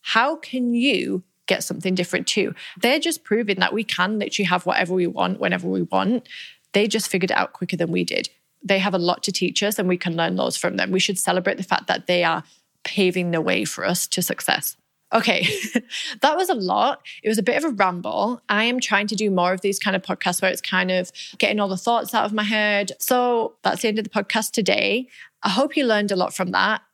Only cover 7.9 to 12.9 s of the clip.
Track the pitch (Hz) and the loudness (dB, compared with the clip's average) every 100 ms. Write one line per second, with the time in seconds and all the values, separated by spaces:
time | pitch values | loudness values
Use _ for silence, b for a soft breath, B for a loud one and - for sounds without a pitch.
7.9 | 180 170 - - _ _ _ - 196 196 | 0 -2 -4 -6 _ _ _ 0 2 2
8.9 | 180 175 175 - 185 185 - 202 214 180 | 2 0 0 -2 -2 -2 0 -2 0 0
9.9 | 180 180 165 165 180 127 - - 190 190 | 0 0 0 0 2 0 0 -2 -2 0
10.9 | 185 - 185 - 180 185 - 190 - - | 0 0 0 0 0 0 -4 -2 -2 0
11.9 | - - 180 170 165 - b b _ - | -4 0 2 2 0 -6 b b _ -6